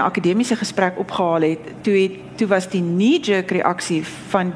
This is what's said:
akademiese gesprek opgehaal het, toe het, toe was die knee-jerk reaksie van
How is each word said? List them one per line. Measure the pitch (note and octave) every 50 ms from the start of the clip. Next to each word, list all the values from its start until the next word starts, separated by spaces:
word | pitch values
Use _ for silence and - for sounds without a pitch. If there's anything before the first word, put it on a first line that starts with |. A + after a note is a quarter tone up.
| -
akademiese | E3 F#3 G3 F3 F3 F3+ A3 B3 - A#3
gesprek | A3+ G#3 - - G3+ F#3+ F3+ F3+ F3+
opgehaal | G3 - - - F#3 E3+ E3 E3
het, | D#3+ D#3 D#3+ D#3+ - - - -
toe | - A3 G3+
het, | F#3+ F#3+ F#3+ F#3+ - - - -
toe | - A3+ F#3+
was | G3+ F#3 F#3 F#3
die | - F#3
knee-jerk | F3+ E3+ F3 F3+ G#3 A#3+ D#4+ F4 - G#3+ G3+ F#3+ F3 -
reaksie | F#3 F3+ - - F3 F3+ - - F3 D#3 D#3 - - - - -
van | - G3 F3+ F3+ E3